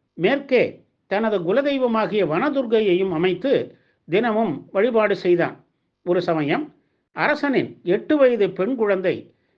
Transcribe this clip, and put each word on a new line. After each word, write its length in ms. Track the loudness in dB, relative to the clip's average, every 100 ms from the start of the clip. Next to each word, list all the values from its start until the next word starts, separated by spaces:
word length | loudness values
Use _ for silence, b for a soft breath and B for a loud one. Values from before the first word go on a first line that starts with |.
| _
மேற்கே 720 | -2 0 0 0 0 0 -4 _ _ -6
தனது 320 | -2 0 -2
குலதெய்வமாகிய 880 | 0 0 0 0 0 0 0 0 0
வனதுர்க்கையையும் 840 | 0 -2 -2 0 0 2 2 0
அமைத்து 640 | 0 0 0 0 0 -2 b b b b
தினமும் 640 | -2 0 0 -2 -4 -6
வழிபாடு 440 | -2 0 2 2 0
செய்தான். 500 | 2 2 0 -6 _ _ _ _
ஒரு 180 | -2 -2
சமயம் 540 | 0 0 0 -2 -4 -14 _ _ _
அரசனின் 680 | -2 0 0 0 0 -2 -4
எட்டு 340 | -2 -2 0 4
வயது 320 | 4 4 0
பெண் 260 | -2 -4 0
குழந்தை 580 | 0 0 -2 -4 -8 _ _